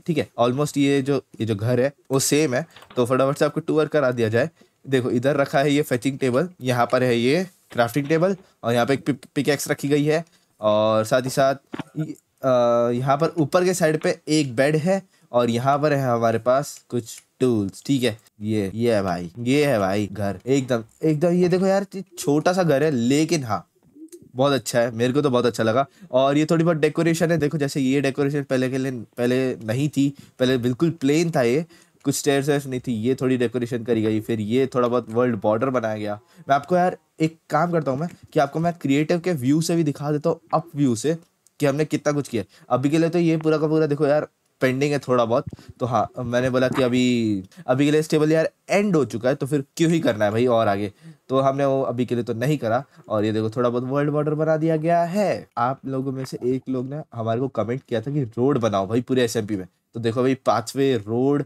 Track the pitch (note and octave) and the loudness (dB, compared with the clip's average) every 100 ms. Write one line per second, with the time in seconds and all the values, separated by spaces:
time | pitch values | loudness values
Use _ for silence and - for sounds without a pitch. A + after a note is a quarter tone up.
0 | - D3+ - - A#2+ B2+ D3 - C#3 C#3+ | -2 -4 -4 0 0 0 -2 0 2 2
1 | C3+ C#3 - - A2 G#2 A2 B2+ C3 - | 0 -2 -4 -6 -4 -2 0 0 0 -4
2 | _ C3+ B2+ C#3+ D#3 B2+ E3 - - - | _ -2 2 2 2 0 -4 -12 -8 -2
3 | A#2+ B2+ C3+ C#3+ D3+ D#3 D3+ D3+ D3+ D#3 | 0 2 2 2 0 0 -2 0 2 2
4 | C3 B2+ A2 A2+ D3+ - _ _ - C3 | 0 0 0 2 0 -4 _ _ -2 -2
5 | A#2+ A#2 B2+ C#3+ C#3 D3+ C#3+ C#3+ D3+ B2+ | 0 0 0 0 0 0 2 2 0 -2
6 | C#3 C3+ C3 B2 F3 - B2+ B2 A#2+ B2+ | -2 -2 0 0 -2 -4 -4 0 2 2
7 | B2+ A#2+ A#2+ D#3 F#3 - _ A#2 A#2 D3 | 2 2 2 0 -2 -10 _ 0 0 0
8 | C#3 D#3+ F3+ G3 - _ A2+ B2 A#2+ C#3 | 0 2 2 -2 -8 _ -2 0 2 0
9 | - C#3 - - C#3+ C#3 - D3 C#3 D3 | -2 -6 -6 -4 -2 -2 -2 -4 0 0
10 | D3 D#3 E3 _ _ _ G#2+ G#2+ G#2+ A2 | 2 -2 -4 _ _ _ 0 2 2 2
11 | A2 C3 B2+ B2+ C3+ C#3 - - - D3+ | 2 0 0 0 0 0 -8 -16 -12 -8
12 | D#3 - _ _ C3+ B2+ A#2+ A#2+ A#2+ B2 | -8 -10 _ _ 0 2 4 2 2 0
13 | C3+ C#3 F3 - D3 F3+ F3+ F3+ E3 D#3 | 0 0 0 0 0 2 2 2 0 0
14 | F3+ - - D3+ C#3+ A#2 C3+ D#3 D#3 F#3+ | -2 -4 0 0 0 2 2 2 0 -2
15 | F#3+ _ _ A#2+ A#2+ A#2 C3+ C#3+ D3+ C#3+ | -4 _ _ 0 0 0 0 0 2 0
16 | C3+ A#2 A#2 A2+ A2+ C3 D3+ - _ A#2+ | 0 2 2 0 0 0 -2 -10 _ -8
17 | A2+ - - _ B2+ A2+ G2 - - C#3 | -8 -14 -20 _ 0 2 0 -6 -2 0
18 | A#2+ G#2+ _ _ G#2 G#2+ G2 G#2 A#2 A2 | 0 -4 _ _ -4 -2 -2 -2 0 2
19 | F#2+ F2 F2 A#2 A#2+ C#3 D3 A#2 F#2+ G2+ | 0 -4 -6 -8 0 2 2 2 0 0
20 | G#2 - G2+ F#2+ A#2+ C#3 B2+ A#2+ A2 _ | -4 -4 -6 -6 0 0 0 -4 -4 _
21 | D#3+ D3+ F3 F3+ F3+ F3+ F#3+ G3 G3+ F#3+ | -2 0 2 2 2 2 2 0 -2 -10
22 | F#3 - - D3 D3+ F#3 E3+ C#3 D#3 C3+ | -14 -6 0 2 2 2 2 2 2 2
23 | A#2 C#3 D#3 E3+ B2 G2 - _ _ - | 2 2 2 0 -2 -6 -8 _ _ -20
24 | - - - B2 C#3 C#3 - B2 A#2+ A2+ | -20 -20 -12 0 2 2 0 0 0 0
25 | B2 B2+ D3 B2 A#2+ A2+ A2+ A2+ C#3 _ | 0 2 2 2 2 2 0 2 -2 _
26 | F#3 B2+ C3+ C#3+ D#3 E3 E3 E3 D3+ D3+ | -2 2 2 2 2 2 2 2 0 2
27 | E3+ E3 E3+ E3 D3 D#3+ C#3 D#3 C3 C#3 | 0 0 0 0 0 -2 -4 -2 0 0
28 | C3+ C3 C#3 D3 C3+ C3 C3 C3 C3+ B2+ | 0 0 -2 -2 -2 -2 0 -2 -4 -6
29 | G#2 - A#2+ B2+ C3 B2 A2+ A#2 D3 - | -10 -4 0 0 0 -4 -4 -2 0 0
30 | C#3 C#3 - - B2+ C3 A#2+ B2 E3+ D#3+ | 0 -2 -14 -2 0 0 0 0 -2 0
31 | C3+ D3+ E3+ D#3 A#2+ C3 E3+ - _ _ | 0 0 0 0 2 0 -4 -12 _ _
32 | C#3 C3+ D3 C#3 C#3 C#3+ C#3 B2+ B2 A2+ | -6 -2 0 0 0 -2 -2 -8 -6 -4
33 | A2+ C3 C3 C3 A#2+ B2+ A#2+ A#2+ A2+ A2+ | -2 -2 0 0 0 -2 -4 -6 -2 0
34 | A2 A2 G#2+ A#2 G#2 B2 C3 B2+ B2 B2 | 0 0 -2 -4 0 0 0 0 0 0
35 | A#2 A2+ B2+ A2+ G#2+ G#2+ C3+ B2+ A2+ G#2+ | -2 0 0 0 0 0 0 -2 -2 -4
36 | G#2 G#2 - - D#3+ C#3 C#3+ F3+ F3+ - | -6 -8 -12 -18 0 0 2 2 2 -2
37 | _ - D#3+ E3 - D3+ E3+ F3 C3+ C3 | _ -4 -4 -4 -4 -2 0 0 -2 -4
38 | F3 - - D#3 C#3+ D#3+ E3+ E3 C#3 C#3 | -6 -10 -4 0 0 0 -4 -2 0 0
39 | D#3 F3 F3 E3 B2 D3 D#3+ E3+ D3+ C3+ | 2 0 0 -2 2 2 2 0 0 -2
40 | D3 D3+ E3 E3 _ D#3 D#3 C#3+ C#3+ A2+ | -4 -2 -2 -4 _ -4 -4 0 0 2
41 | C#3+ E3 - _ _ - C#3+ C3+ D3+ D3+ | -2 -4 -8 _ _ -2 0 0 -2 -2
42 | - D3 C3+ A2+ F#2+ _ - B2 C#3 D#3+ | -2 -2 -4 -6 -6 _ -4 0 2 2
43 | E3 E3+ E3+ D#3+ D#3 D#3 D3+ D#3 D#3 C#3+ | 2 2 2 2 0 0 0 0 0 0
44 | D3 D3 - _ _ _ C3 B2+ D3 C#3+ | 2 0 -2 _ _ _ 0 2 0 -2
45 | - B2 A2+ B2 - - - - B2 A#2+ | 0 0 2 0 -2 -10 -20 -8 -2 -2
46 | G2+ - B2 B2 B2+ B2+ B2+ B2+ B2+ B2 | -2 -6 -4 -2 0 0 0 0 0 2
47 | B2 A#2+ A2+ G2+ F#2+ - E3 B2+ D3 D3+ | 2 2 0 -2 -6 -12 -4 0 2 2
48 | D#3 D#3 D3+ D#3+ D#3+ - - F3 G#3 E3 | 2 0 2 2 0 -6 -2 0 2 2
49 | A#2+ A2+ B2+ D3 C3+ D3 C3+ - E3 E3 | 0 -2 -2 -2 -2 -4 -4 0 2 2
50 | C3+ G#2+ G#2 A2 B2 A#2 A2 G2+ G2+ - | 0 0 0 2 2 2 2 0 -4 -8
51 | E3 D#3+ - C3 C3+ C3+ C#3 C3+ C3+ A#2+ | -20 -20 -2 0 2 0 0 0 -2 -2
52 | B2 A#2+ A2+ A2+ B2+ D3+ A2+ A2+ C#3 - | -2 -2 -4 -4 -2 -2 0 -2 -4 -14
53 | - G#2+ G#2+ A2 A2 A2 B2 A#2+ B2+ C#3 | -4 -2 0 0 -2 0 0 0 -2 -2
54 | D3 D3 D3+ D3+ D#3 D#3+ D#3+ D#3+ D#3 E3+ | -2 -2 -2 -2 0 0 0 0 0 0
55 | E3+ G3 F#3+ A2+ - - A#2+ C3+ - C3 | 0 -2 -2 -2 -6 -4 -2 -4 -6 -6
56 | C3+ C3 C3 D#3+ A#2+ C3 C3 B2+ B2+ C#3+ | -6 -6 -8 -6 -2 -2 -4 -6 -6 -10
57 | - A#2 A2+ A#2 C3 - G#2+ C3 - A2+ | -12 -8 -4 -2 -2 -2 -4 -4 -4 -6
58 | A2 D3 B2 A2+ B2+ C#3 A2 G2 F#2+ A#2 | -4 -4 -4 0 2 2 2 0 0 -2
59 | B2 C3 A#2+ A#2+ G#2 G#2 F2+ _ _ A#2+ | 0 0 0 -2 -4 -6 -8 _ _ -6
60 | A#2 A2+ B2+ C3 - G#2+ A#2 C3 C3+ B2 | -4 0 0 0 0 -2 -2 -2 0 0
61 | G2+ A#2 C3+ C#3+ | -2 -2 0 0